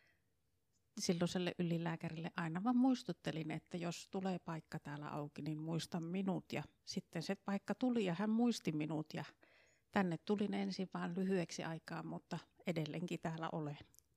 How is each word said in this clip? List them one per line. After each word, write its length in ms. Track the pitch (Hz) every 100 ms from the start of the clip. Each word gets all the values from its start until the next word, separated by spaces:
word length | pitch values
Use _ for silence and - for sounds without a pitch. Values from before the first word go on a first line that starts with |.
| _ _ _ _ _ _ _ _ _ -
silloiselle 560 | - 170 175 185 175 -
ylilääkärille 720 | 175 170 170 165 165 160 160 -
aina 280 | 165 170
vaan 140 | 226 247
muistuttelin, 760 | 262 247 - 170 160 156 156
että 260 | 156 - 180
jos 300 | 170 170 -
tulee 320 | 196 190 180
paikka 400 | - 160 - 160
täällä 280 | - 147 147
auki, 340 | 151 147 -
niin 160 | 151 156
muista 420 | 160 165 - 180
minut. 540 | 165 185 190 175 -
Ja 100 | 143 147 _ -
sitten 380 | 202 - 180
se 120 | 156 196
paikka 400 | - 196 - 202
tuli 300 | 254 233 185
ja 100 | 170
hän 100 | 214
muisti 420 | 220 240 220 -
minut 420 | 156 156 151 156
ja 100 | 170 156 - - - - _ _
tänne 260 | 208 185 165
tulin 360 | - 208 202
ensin 360 | 196 196 185 185
vaan 220 | 175 180 175
lyhyeksi 480 | 190 190 165 -
aikaa, 400 | 165 185 - 165
mutta 360 | 165 170 - 170 - _ -
edelleenkin 520 | 165 151 160 175 170
täällä 300 | 170 165 160
olen. 260 | 170 147 147 - - _